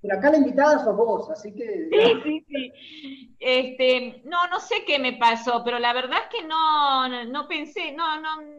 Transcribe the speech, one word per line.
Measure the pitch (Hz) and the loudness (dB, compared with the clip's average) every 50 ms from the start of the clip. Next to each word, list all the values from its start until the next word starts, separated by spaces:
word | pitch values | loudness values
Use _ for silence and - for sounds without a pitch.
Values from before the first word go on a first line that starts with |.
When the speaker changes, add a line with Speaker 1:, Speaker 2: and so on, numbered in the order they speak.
Speaker 1:
Pero | - 202 190 | -2 -4 -2
acá | 185 233 285 | 2 4 4
la | 311 | 6
invitada | 302 269 - - - 208 202 202 - - | 6 4 4 4 4 6 6 6 4 4
sos | 226 190 | 0 2
vos, | 196 233 226 202 - - - | 2 2 2 0 -4 -4 -8
así | 208 - - 208 - | -10 -10 -10 -14 -10
que | - 233 - - 339 - 320 | -10 -8 -6 -6 -6 -4 2
Speaker 2:
Sí, | - 415 453 480 453 - 285 | 4 6 6 6 4 2 -2
sí, | 302 302 320 _ | -6 -6 -6 _
sí. | _ 285 269 254 247 - - - - 311 311 302 269 269 269 254 - - _ | _ -8 -8 -8 -8 -14 -20 -20 -20 -20 -18 -18 -18 -18 -18 -20 -20 -18 _
Este, | - 254 254 254 262 254 - - 254 254 254 247 240 233 - - _ | 0 2 2 2 0 -2 -2 2 2 4 4 2 0 -6 -12 -16 _
no, | 269 349 349 359 | -4 -2 0 0
no | 349 359 - | 0 -2 -6
sé | - - 440 427 - | -4 -4 -6 -4 -2
qué | - 294 | -2 -2
me | 277 254 254 240 | 0 0 -4 -2
pasó, | 226 240 233 233 226 226 254 240 233 233 | 2 2 2 2 2 -2 -2 -2 0 -2
pero | 240 240 | -2 -2
la | 240 240 240 240 | 0 0 0 0
verdad | 254 254 254 302 381 - | -2 -4 -2 -2 -4 -4
es | - - 453 | -4 -8 -10
que | 339 | -8
no, | 311 320 320 320 311 311 302 294 277 269 262 254 | -4 -2 0 2 2 4 4 2 2 2 2 0
no, | 254 247 247 240 | -2 -4 -6 -8
no | 226 262 294 285 | -6 -8 -8 -6
pensé, | 294 339 302 294 302 - - 339 311 | -6 -6 -6 -8 -8 -8 -8 -8 -8
no, | 277 311 339 320 302 311 | -6 -4 -4 -4 -4 -4
no, | 311 311 311 311 302 294 294 | -6 -8 -8 -10 -12 -18 -20